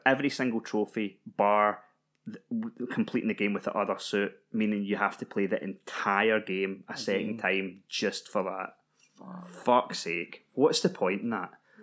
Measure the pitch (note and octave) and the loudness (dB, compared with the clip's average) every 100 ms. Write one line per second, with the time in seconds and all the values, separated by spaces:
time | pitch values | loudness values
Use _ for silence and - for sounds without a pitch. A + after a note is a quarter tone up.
0 | C3 C3+ C#3+ - B2+ A2+ - G#2+ G#2+ - | 0 2 0 0 -2 -2 -2 -2 -2 -2
1 | G2+ - - - G2+ G#2 G#2 G#2 - _ | -6 -8 -10 0 4 6 4 2 -10 _
2 | _ _ - G2+ - A#2 A2+ - A#2+ - | _ _ -14 -14 -6 -6 -6 -6 -6 -2
3 | A2 B2 A2+ G2+ G#2 G2 - - G2+ F#2+ | -2 0 -2 0 0 0 -2 -2 -2 -2
4 | - G#2 G2+ - _ A2+ G#2+ G#2 G2 G2 | -2 0 0 -4 _ -2 0 0 0 0
5 | G2+ - - - G2 - F#2+ G2 - - | 0 -2 -6 -2 0 0 -4 -10 -10 -4
6 | - G2 A2 A2 G#2 F#2+ F#2+ F#2+ - - | 0 4 4 4 0 -2 -2 -4 -10 -6
7 | - G2 G#2 A2+ F#2 F#2+ F#2+ F#2 - - | 0 0 0 -2 0 0 -2 -8 -8 -2
8 | G#2 - - G#2 F#2 F#2+ F#2+ - _ _ | -2 -2 -4 -2 -2 -4 -8 -12 _ _
9 | _ - - - - - - B2 - - | _ -20 -16 -14 -14 -4 4 4 4 -4
10 | - F2 F2 - _ - D3 - G3 - | -4 -4 -4 -12 _ 4 4 6 2 2
11 | F#2 G2+ A#2 G#2 F#2 - _ - | 0 2 -2 -4 -6 -12 _ -20